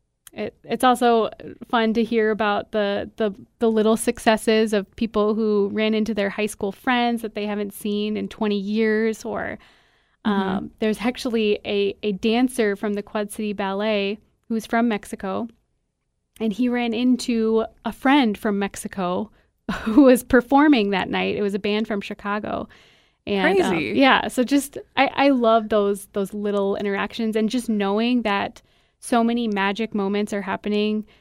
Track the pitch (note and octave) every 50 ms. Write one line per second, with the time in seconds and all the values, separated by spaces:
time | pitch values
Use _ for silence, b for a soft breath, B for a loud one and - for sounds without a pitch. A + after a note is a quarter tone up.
0 | _ _ _ _ - - - - G#3+ - - _ - - A#3 - C4 B3+ B3 A#3+
1 | B3 A#3+ A#3 A3+ G#3+ - - - - - - - A3+ - - A#3 A3 A3 G#3+ A#3
2 | A3+ A3+ A#3+ A3+ G#3+ G#3+ A3 G3+ A3 G#3 G3+ G3+ - - - G#3+ G3+ G3+ G3+ -
3 | - - - - A3 G#3 F#3+ - - - _ - A#3+ A3+ A3 A3 G#3 A3 A3+ A3
4 | - B3+ A#3+ - - A#3 A3 G#3+ - A#3 A3 G#3+ A3+ G#3+ G#3+ G3+ G3 - - -
5 | A#3 G#3+ - G#3+ G#3 G#3+ A3 A3 A3 G#3+ G#3 G#3 G3 G3+ G#3 G#3+ G#3+ G#3+ A3 G#3+
6 | A3 A3+ A3 G#3 G3+ G3 - - G#3 - - - G#3+ G3 - - - C4+ B3 A#3+
7 | A#3+ A#3+ A#3+ A3+ A3+ G#3+ - G#3+ G#3 G#3 G#3 G#3 G#3 G3+ - - - G#3 G#3 G#3
8 | G#3 G#3+ G#3+ G3+ G3 F#3 - - A3 G#3 G#3 G3+ F#3+ G3+ G#3 A3 A3+ A3 G#3+ G#3+
9 | A3+ A3 A3 - - A3+ G#3 F#3 - - - - b b b b b b b b
10 | b b b b - A3 G3+ G3 F#3+ G3 F#3+ G3+ - - - - A3+ G#3+ G#3 -
11 | G3 B3 B3 - - B3+ A3 A3+ G#3+ G#3 G#3 - - - G#3 G3+ G3+ G3 - _
12 | - G#3+ G3+ F#3 - A3 A3 A#3+ C4 B3+ - - A3 G#3 G3+ - - G#3+ G3+ G3+
13 | G3+ - - G#3+ G#3 G#3 - - G#3+ G#3 G3+ G3+ G3 F#3+ G3 G3 G#3 A3 G#3+ G3+
14 | G3 G3 G#3+ - _ _ _ _ _ - A3+ A3 - - A#3+ A3+ A#3 A#3+ G#3+ G3+
15 | - - A3 - - F#3+ F#3+ G3+ A#3+ A3+ _ _ _ _ _ _ _ _ _ _
16 | _ _ _ _ _ _ _ - A3 A3+ F#3+ A3 B3 B3 A#3+ A#3+ A#3+ A#3 A3 A#3
17 | B3 B3+ B3 A#3+ - - A#3 A3+ A3 A3 A3+ A3 A3+ - - _ - A3+ - -
18 | - C4 C#4 D4 B3+ G#3+ G3+ - - A3 G3+ G3+ G3+ G3 - - - G#3+ - G3
19 | F#3 F3 F3+ G3 G#3+ - _ _ _ _ _ _ _ - F3+ - - A3+ G#3+ C#4
20 | C#4 B3+ B3+ - - - C4+ A#3+ A#3+ - C#4 C#4 D4 D#4 C#4+ A#3 G3+ G3+ G3 F3+
21 | F#3+ - - F#3 F#3 F#3+ - - G#3 G3+ G3 G3+ G3+ G#3 G#3 G#3+ A3+ - A3 G3+
22 | - - G#3 - - G3+ G#3 G#3+ G3+ - - - - - b b b b b b
23 | b b b b b - G3+ G3 F#3+ D#4+ G4 F#4+ F4 - F3+ D#3+ D3+ - G3+ C4
24 | C#4 C4 G#3+ F#3 - A3+ - B3+ A#3+ - C#4+ C#4+ C4+ - - - - _ - -
25 | C#4 - - - C#4 C#4+ C#4 B3 A#3 A3 A3+ A#3 G#3+ G#3+ A3 G#3 G3+ G3+ G#3 G3
26 | - - - G#3 G3 F#3+ - G#3 G3+ G3+ G3+ G3+ G3 G3 G3+ - G3+ G3+ G3 G3
27 | F#3+ G#3 - - A3+ A3 G#3 A3 A3 G#3+ B3+ B3+ A#3 - G#3+ G3+ G3+ G3 G3+ G#3+
28 | A#3 A#3+ B3+ A#3+ A3 G#3+ G3+ G3 G3+ A3 - - _ _ _ _ _ _ _ _
29 | - - B3+ A#3 A#3 A#3 A#3+ A#3+ A#3 A3 G3+ G3 G3 G3+ G#3 A3+ A3 G#3+ - G#3
30 | G3 G3 G3+ G3+ G#3 - G#3+ G3+ F#3 F#3+ G3 G3 - G#3 G#3 G#3 G#3+ G#3+ G#3+ G#3+
31 | G#3 b b b